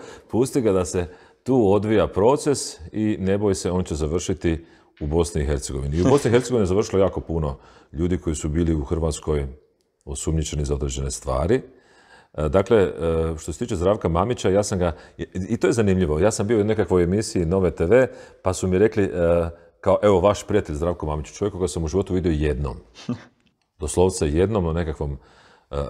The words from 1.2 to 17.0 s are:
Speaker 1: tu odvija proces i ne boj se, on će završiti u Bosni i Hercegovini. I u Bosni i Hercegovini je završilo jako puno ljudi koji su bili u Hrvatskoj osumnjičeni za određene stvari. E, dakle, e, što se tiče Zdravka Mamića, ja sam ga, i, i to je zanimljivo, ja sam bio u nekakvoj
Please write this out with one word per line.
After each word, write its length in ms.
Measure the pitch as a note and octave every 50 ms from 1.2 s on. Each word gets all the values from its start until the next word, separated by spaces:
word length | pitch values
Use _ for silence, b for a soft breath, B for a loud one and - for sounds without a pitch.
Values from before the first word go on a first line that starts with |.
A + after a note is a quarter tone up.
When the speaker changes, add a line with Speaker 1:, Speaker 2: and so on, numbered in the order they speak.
| B B B _ _
Speaker 1:
tu 300 | B2 C3+ B2+ G#2+ F#2+ G2+
odvija 340 | G#2+ G2+ G#2+ A2 G2+ D#2+
proces 520 | - - F#2 G2+ A#2+ C#3+ D3 - D#3 C3+ - - - - - E2 E2
i 260 | - G#2 G#2+ G#2+ G#2 D2+
ne 180 | F#2+ F#2+ G2
boj 180 | G2+ G#2+ G2+ F#2+
se, 160 | - - F#2
on 120 | F2+ F#2 F2
će 120 | - E2+
završiti 680 | D2 D#2 D2 E2 F2+ - - F2+ - - F2 D#2+ D#2 b b b b b b b _
u 60 | D#2
Bosni 340 | D2 D#2 E2+ E2 - - D#2+
i 40 | C#2+
Hercegovini. 520 | D2 D2 C2+ - - C2+ C2+ C#2 C#2+ D2
I 40 | E2+
u 80 | F2+ C3
Bosni 200 | C3+ C#3+ - B2
i 20 |
Hercegovini 320 | A2 B2+ B2 - B2+ A2+ G2
je 40 |
završilo 340 | E2+ F#2 G#2 G#2 - - F#2+
jako 180 | F#2+ F2+ - -
puno 380 | - - E2 E2 D#2 C#2+ C#2 b b b b b b b -
ljudi 240 | C#2+ F2 F2 F2
koji 180 | D#2+ - E2+ D#2
su 140 | - - D#2
bili 240 | D2 E2 E2+ E2 D#2+
u 80 | D2+ C#2
Hrvatskoj 640 | - E2+ D#2+ E2 D#2+ D#2 - - - D2+ C#2+ C#2 C2+ C2 - _ _ _ _ _ _ _ _ _
osumnjičeni 600 | - C#2 - - E2+ D#2 D#2+ D2 - - D2 D2
za 80 | C#2 D2
određene 360 | C2 D2 C#2 C2+ C#2+ C2+ C2+
stvari. 500 | - - - - B1+ C2 D#2 F2+ A#2+ C3+ - - b b b b b b b b b b b b -
E, 160 | - D2+ D2+
dakle, 280 | C#2+ F#2+ G2 - A#2+
e, 140 | G#2+ F#2 D#2 - - D#2+ E2 E2 D#2+ D#2+ D#2+ D#2+
što 160 | D#2 - - D#2+
se 60 | -
tiče 160 | A#2+ G#2+ A2
Zdravka 340 | D#2+ F2 F#2+ G#2+ A2 - F2+
Mamića, 400 | D#2+ - G2 A#2+ B2 - - G2
ja 140 | F#2 G2+ G#2
sam 160 | - G#2+ F2+
ga, 120 | F2+ E2+ D#2+ B B B B
i, 80 | - - - -
i 240 | F#2 F#2 - A#2
to 100 | - -
je 60 | F#3+ C#3+
zanimljivo, 460 | A#2 G#2+ G2+ F#2 F#2 F#2 D2 D2+ D#2
ja 120 | F#2 G#2+
sam 160 | - - G2+
bio 140 | G#2 A#2+ G#2+
u 20 | G2+
nekakvoj 400 | G#2+ A2 G#2 F#2+ - F#2+ F2+